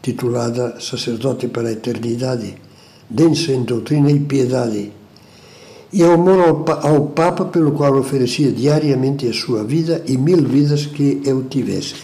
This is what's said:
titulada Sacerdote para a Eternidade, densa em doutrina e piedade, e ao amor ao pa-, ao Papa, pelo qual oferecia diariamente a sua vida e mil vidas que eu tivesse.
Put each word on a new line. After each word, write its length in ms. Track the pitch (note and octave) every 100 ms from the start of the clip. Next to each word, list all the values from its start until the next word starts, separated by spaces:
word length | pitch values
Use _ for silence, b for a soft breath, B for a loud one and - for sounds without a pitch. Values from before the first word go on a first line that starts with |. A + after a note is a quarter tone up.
titulada 760 | - A#2 B2 A#2+ A#2 A#2 B2 -
Sacerdote 640 | - A#2+ - A2+ C3+ B2 B2
para 220 | A#2 A#2
a 20 |
Eternidade, 840 | A2 - A2 A#2 A#2 B2+ B2+ G2+ - B B B B B
densa 420 | A2+ E3 D3 E3+
em 120 | C3
doutrina 480 | A#2+ A#2 - D3+ C#3+
e 80 | D3
piedade, 720 | C#3+ C3+ B2 B2+ A#2+ G#2+ G2+ - - B B B B B B B B
e 100 | G#3
ao 80 | E3+
amor 280 | E3 F3+ F#3+
ao 240 | E3+ D3
pa-, 180 | D#3 D3+
ao 240 | C#3+ D3+ D3
Papa, 380 | - E3+ E3+ D3
pelo 260 | E3+ D3+
qual 240 | B2 C#3+ C3+
oferecia 560 | C3+ C#3 B2 - C#3
diariamente 760 | G#2+ C3+ D3+ D3+ C3 C3 C3+ B2
a 60 |
sua 300 | G#2+ - A2+
vida 400 | G#2+ D#3 E3 E3 -
e 120 | C3
mil 260 | C#3+ F3+ B2+
vidas 400 | C3+ C#3+ D3 -
que 340 | - C#3+ C#3
eu 220 | C#3 C3 C3
tivesse. 500 | C#3 A2 F#2+ - -